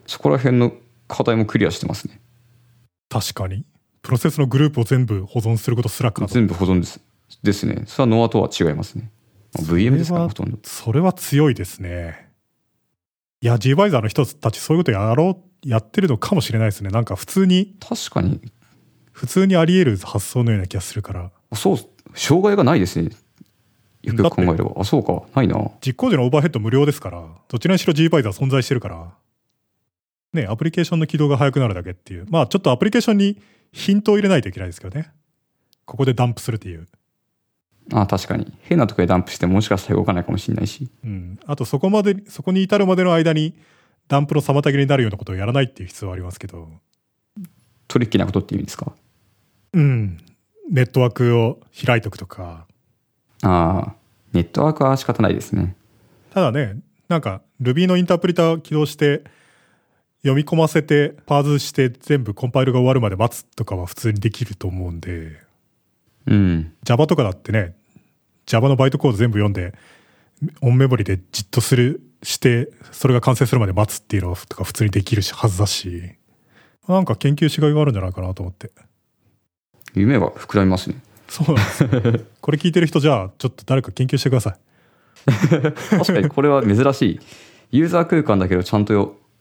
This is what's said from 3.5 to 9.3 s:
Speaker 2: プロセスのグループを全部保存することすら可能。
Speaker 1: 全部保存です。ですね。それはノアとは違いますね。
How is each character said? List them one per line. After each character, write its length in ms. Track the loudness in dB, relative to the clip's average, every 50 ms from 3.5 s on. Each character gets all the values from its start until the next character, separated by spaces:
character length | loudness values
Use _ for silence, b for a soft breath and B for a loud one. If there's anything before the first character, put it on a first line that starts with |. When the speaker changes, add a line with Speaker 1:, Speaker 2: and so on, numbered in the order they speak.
| -8 -8 -10 _ _ _ _ _ _ _
Speaker 2:
プ 100 | -6 -4
ロ 60 | -2 0
セ 120 | 0 0
ス 100 | 0 0
の 80 | 0 2
グ 100 | 2 2
ル 140 | 2 2
ー 20 | 2
プ 80 | 0
を 20 | -2
全 220 | 0 2 0 0
部 200 | 0 -2 -4 -6
保 160 | -6 -6 -4
存 160 | -2 0 0 0
す 120 | 0 -2
る 60 | -2
こ 80 | -2 -2
と 60 | -4
す 120 | -4 -2
ら 100 | -4 -4
可 100 | -2 -2
能。 60 | -4 -2
Speaker 1:
全 200 | 2 2 2 2
部 60 | 2
保 120 | 0 0
存 140 | 2 2 2
で 60 | 0 -2
す。 140 | -6 -16 _ _ _ _ _ _ -14 _ -2
で 100 | 0 0
す 140 | 0 -2 -6
ね。 160 | -6 -6 -8
そ 200 | -8 -2 0 2
れ 40 | 4
は 80 | 4 4
ノ 60 | 2
ア 60 | 2
と 120 | 2 0
は 80 | 0 0
違 140 | 0 0 0 0
い 20 | 0
ま 100 | -2 -6
す 120 | -8 -10
ね。 160 | -12 -12 -12 _ _ _ _